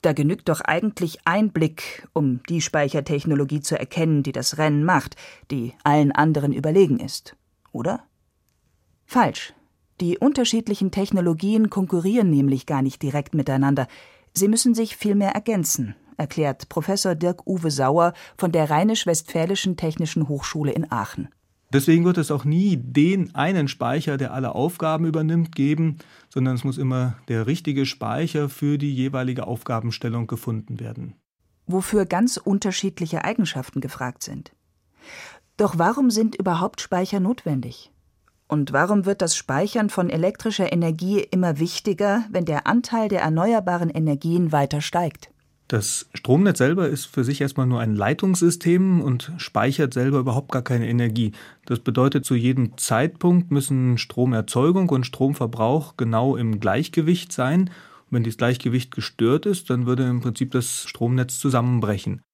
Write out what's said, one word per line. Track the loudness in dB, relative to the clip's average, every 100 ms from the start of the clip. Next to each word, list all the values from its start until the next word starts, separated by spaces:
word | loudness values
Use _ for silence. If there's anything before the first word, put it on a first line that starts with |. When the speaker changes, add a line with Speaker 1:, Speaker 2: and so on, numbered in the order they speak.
Speaker 1:
Da | 0
genügt | 2 0 0 -2
doch | -2
eigentlich | 0 0 -2 -2 -6 -2
ein | 0 2 2
Blick, | 2 0 0 -14 -14 -8
um | -2 0 -2 -4
die | -4
Speichertechnologie | -2 0 0 -2 -2 -2 0 0 0 -2
zu | -2 -4
erkennen, | -4 -2 2 2
die | 0
das | -4 -4 0
Rennen | 2 2
macht, | 2 2 0 -16 -20 -20 _
die | -6 -6 -4 2
allen | 4 4
anderen | 4 2 2 0
überlegen | 0 2 4 6 4
ist, | -2 -10 -14 -20 _ _ _
oder? | -6 -4 -6 _ _ _ _ _ _ _ _ _ _ _
Falsch. | 2 2 0 -14 -18 _ _ _ _
Die | -2 2
unterschiedlichen | 2 2 0 0 -2 -2 -2
Technologien | -2 -2 0 2 0 0 2 2
konkurrieren | 0 -2 0 2 2 4
nämlich | 4 4 0 -2
gar | -2
nicht | -2 -2
direkt | -4 -4 -2
miteinander. | -2 0 2 2 2 -2 -8 -20 _ _
Sie | 0 2
müssen | 2 2 2
sich | 0 -2
vielmehr | 0 2 2
ergänzen, | -2 -2 -2 -2 -2 -4 -8 _ -8
erklärt | -6 -2 -2 -2 -6
Professor | -6 -2 -2 0 0
Dirk-Uwe | -2 -2 -4 -2 -2
Sauer | 0 2 4 2 0 -20 -4
von | 0
der | 2 2
Rheinisch-Westfälischen | 2 2 0 0 -2 -2 -2 -2 0 -2 -2
Technischen | -4 -2 -4 -2 -2
Hochschule | -2 -4 -4 -2
in | -2 -4
Aachen. | -4 -6 -8 -12 _ _ _ _
Speaker 2:
Deswegen | 2 6 6 6
wird | 2
es | 0
auch | 0 2
nie | 2 2 2
den | 0 2 4 2 -2
einen | -2 0 2 0
Speicher, | -2 -2 -2 -2 -4
der | -4
alle | -4 -4
Aufgaben | -2 -2 -2 -2 0 0
übernimmt, | 0 2 0 0 0
geben, | 0 2 0 -2 -14 -20 _
sondern | -2 0
es | 0
muss | -4 -2
immer | -2 0 -2 -4 -4
der | -4 -2
richtige | -2 -2 -2 -2
Speicher | -4 -6 -4 -2 -2 -4
für | -2 -2 0
die | -2
jeweilige | -2 -2 -2 -4 -4 -6
Aufgabenstellung | -8 -4 -4 -2 -6 -6 -4 -6
gefunden | -6 -6 -8 -8 -10
werden. | -10 -12 -14 -16 _ _ _ _ -4
Speaker 1:
Wofür | -4 0 0 0
ganz | 0 0 0
unterschiedliche | -2 0 0 -2 -4 -6 -6 -4
Eigenschaften | -2 -2 -2 -2 -6 -8
gefragt | -8 -8 -10 -8
sind. | -12 -12 -14 _ _ _ _ _ -20 -20 -20 -20 _ -2
Doch | 0 2
warum | 0 4 2
sind | 2 0 0
überhaupt | -2 0 -2 -4
Speicher | -4 -2 0 0
notwendig? | 0 -2 -2 -4 -4 -12 -20 _ _ _ _ _ _
Und | -2 2
warum | 2 4 2 2
wird | 0
das | 0 -2
Speichern | -2 0 0 0 -2
von | 0 -2
elektrischer | 0 0 -2 -6 -2 0
Energie | 2 0 0 0 0
immer | 0 0 2 0
wichtiger, | -2 -2 -4 0 2 2 0
wenn | -4 -2
der | 0 2
Anteil | 2 2 -2 0
der | 0
erneuerbaren | 2 2 4 2 0 0 0
Energien | 0 0 0 0 0 2
weiter | 2 0 -2
steigt? | -2 -2 -2 -6 -20 _ _ _ _
Speaker 2:
Das | -2 -2 -6 -8
Stromnetz | -12 0 4 4 4
selber | 2 2 0
ist | -2 -6
für | -4
sich | -2 0
erstmal | -2 0 0
nur | 0
ein | 0 0
Leitungssystem | 0 2 0 4 2 2 2 2 4 2
und | 2 -2 -4 -12
speichert | -4 0 0 2 0
selber | 0 0 0
überhaupt | 0 -2 -2
gar | -6
keine | -2 -2 0
Energie. | 0 0 0 -2 -4 -20 -20 -6
Das | -4
bedeutet, | 0 2 4 2 0
zu | 0
jedem | 2 2 0 -2
Zeitpunkt | 0 2 0 0 2 2 2
müssen | -2 0 0 2 0
Stromerzeugung | -2 0 0 0 0 2 2 2 2
und | 0 -2
Stromverbrauch | -2 -2 0 -4 0 0 0 -2 -4
genau | 0 2 2 0
im | -2 0
Gleichgewicht | 0 0 0 0 2 0 -2
sein. | -4 0 2
Und | 0 -4 -20 -20 _
wenn | -2
dieses | -2 0
Gleichgewicht | 0 0 0 -2 -4
gestört | -10 -10 0 2 2 0
ist, | -2 -2
dann | -2 0
würde | 0
im | 0 0
Prinzip | -2 -4 -2
das | -2 -2 -6
Stromnetz | -10 -4 0 0 0 -2
zusammenbrechen. | 0 2 2 0 0 -2 -4 -8 _